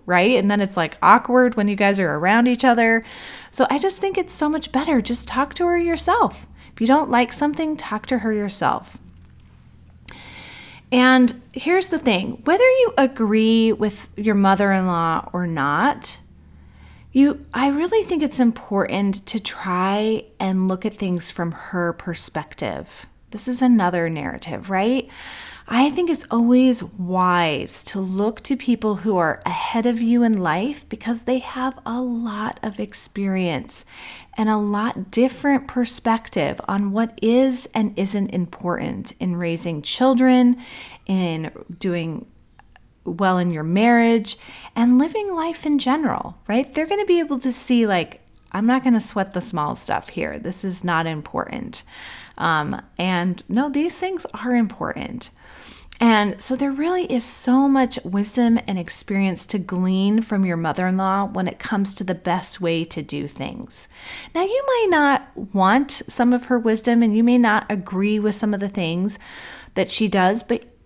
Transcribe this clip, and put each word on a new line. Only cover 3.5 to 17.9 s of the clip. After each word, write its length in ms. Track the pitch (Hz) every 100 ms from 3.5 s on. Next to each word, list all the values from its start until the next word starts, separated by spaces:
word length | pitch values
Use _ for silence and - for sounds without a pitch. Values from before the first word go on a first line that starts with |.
| - 262
I 100 | 285
just 200 | 392 -
think 180 | 392 381
it's 160 | 359
so 160 | - 302
much 240 | 311 -
better. 260 | 262 320 262
Just 300 | 220 240 -
talk 240 | 254 285 -
to 100 | 349
her 120 | 349
yourself. 680 | 339 330 - 453 226 - - - -
If 80 | -
you 60 | 226
don't 220 | 285 277
like 220 | 240 247
something, 460 | - 294 294 311 311
talk 280 | - 214 -
to 120 | 247
her 140 | 220
yourself. 640 | 214 208 - 135 - - - - - - - - - - - - - - - - - - - - - -
And 420 | 247 254 254 247 - -
here's 340 | 262 294 370 370
the 100 | 320
thing, 440 | 262 185 196 -
whether 220 | 294 381 508
you 280 | 523 480 -
agree 760 | 269 269 214 220 220 226 226
with 380 | - 214 202 - -
your 180 | 214 202
mother-in-law 920 | 196 190 202 190 185 170 165 160 -
or 160 | 180 175
not, 720 | 160 139 151 247 - - - - - - - - - - - -
you, 320 | 262 285 - -
I 160 | 233 277
really 340 | 285 359